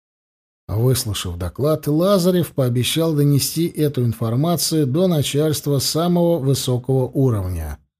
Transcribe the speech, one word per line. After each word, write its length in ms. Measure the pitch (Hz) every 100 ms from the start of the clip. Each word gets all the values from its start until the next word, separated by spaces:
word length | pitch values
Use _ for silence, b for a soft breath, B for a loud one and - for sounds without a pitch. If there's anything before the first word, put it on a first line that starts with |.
| _ _ _ _ _ _ -
Выслушав 720 | 101 127 127 110 98 92 87
доклад, 480 | 90 - 143 156 147
Лазарев 680 | 151 185 202 175 180 151
пообещал 600 | - 127 120 117 156 165
донести 520 | 151 143 143 - 156 165
эту 360 | 165 151 143
информацию 840 | 123 110 113 120 160 170 - 160 139
до 220 | 143 185
начальства 720 | 160 - 139 156 139 147 143
самого 600 | - 151 175 175 170 170
высокого 680 | 131 127 - 123 127 131 127
уровня — 720 | 143 131 107 90 85 78 73 _